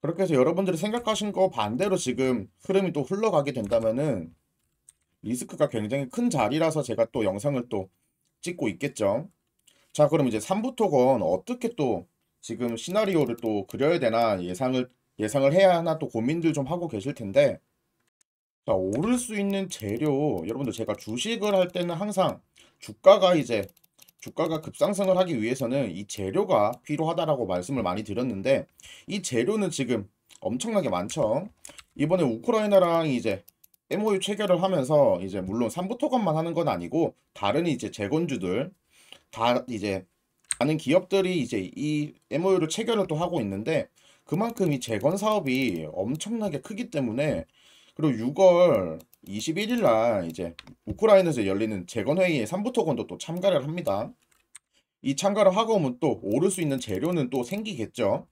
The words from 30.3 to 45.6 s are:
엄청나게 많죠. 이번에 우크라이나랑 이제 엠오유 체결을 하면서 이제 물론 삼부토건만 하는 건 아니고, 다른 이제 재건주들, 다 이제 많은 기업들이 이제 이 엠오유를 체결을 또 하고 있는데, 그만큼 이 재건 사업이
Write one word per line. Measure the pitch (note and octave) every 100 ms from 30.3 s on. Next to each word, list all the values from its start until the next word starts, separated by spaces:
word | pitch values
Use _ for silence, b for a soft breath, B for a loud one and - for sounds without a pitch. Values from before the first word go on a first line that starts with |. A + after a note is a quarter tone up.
| -
엄청나게 | F#3 - A3 G#3+ D3+
많죠. | - F3 D#3+ A2+ B2 G3 _ B B - -
이번에 | D#3 F#3
우크라이나랑 | D3 A2+ - A3 G#3+ G3 F3 E3 D#3+
이제 | B2 A2 F#2+ - _ _ _ _
엠오유 | E3+ G#3+ G3
체결을 | F#3 G#3 G#3 F3
하면서 | F#3+ F3+ B2+ D3+ B2+ F#2
이제 | F#2+ G2
물론 | F#2 A2 A#2+
삼부토건만 | E3 F#3 A#3+ C#4+ B3+ F#3+ D#3
하는 | E3
건 | E3 E3+
아니고, | F#2 E2+ D#3+ E3 - _
다른 | - G2+ B2+ E3
이제 | C3+ G2+
재건주들, | - G#2 D#3 E3+ A#2+ F2+ F#2+ E3+ _ _ B B B B
다 | - A2+ B2 -
이제 | A2+ G2+ F#2+ F#2 _ _ _ _ -
많은 | D3 D#3
기업들이 | B2+ E3+ F3+ G3 F#3 F3+
이제 | A#2+ A2+ F2+
이 | - D3+ D3+ D3 - _
엠오유를 | C#3 F#3 F#3 D#3
체결을 | G3 A3+ A3+ F#3
또 |
하고 | D#3 F3+ F3
있는데, | G#2 G2 A2+ D#3 F#3 b b b -
그만큼 | D#3 A#3 A3 F3+
이 | C#3
재건 | A#2+ A2 C#3 F#3+
사업이 | G#3+ G#3+ D3 B2+